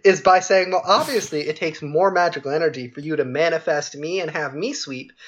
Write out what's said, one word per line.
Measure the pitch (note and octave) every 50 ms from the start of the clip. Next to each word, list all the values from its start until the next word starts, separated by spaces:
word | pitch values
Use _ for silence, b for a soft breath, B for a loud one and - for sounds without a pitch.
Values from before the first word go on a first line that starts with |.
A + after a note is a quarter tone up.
| -
is | G3 F#3 D3+
by | - F#3+ F#3 F#3
saying, | F#3 - G3 F#3+ F#3 F#3
"Well, | F#3 F3+ -
obviously | E3+ G3 B3 D#4 D#4 C4+ G#3+ - - D#3+ D3+ D3 D3
it | D#3
takes | - F#3 D#3+ D#3 -
more | D#3 C#3+ D3 D#3+ F#3+ G3
magical | F#3 F3+ F3 E3+ - C#3+ B2+ C#3
energy | C#3+ D#3+ E3+ D#3 B2+ C3 B2 A#2+
for | _ D3
you | D3 D#3 D#3
to | C#3+ C3+
manifest | B2+ B2+ D#3+ E3 E3+ E3 D#3+ D#3+ F3 D3+ D3 C#3 - -
me | C#3+ D3 E3 F3+ F#3+
and | F3 D#3
have | D3 E3 D3+ C3+ C3
me | D3+ F#3+ C4 C#4+
sweep | - - C#3+ C3 B2+ C3 - _ B B